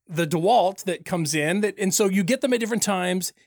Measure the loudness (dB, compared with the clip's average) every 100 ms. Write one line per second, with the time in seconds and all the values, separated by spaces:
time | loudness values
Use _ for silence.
0 | _ -4 0 0 4 4 2 -2 -6 -6
1 | -4 -4 -2 0 0 0 -2 0 -2 2
2 | 2 2 0 0 0 0 0 -2 0 0
3 | 0 -2 -4 _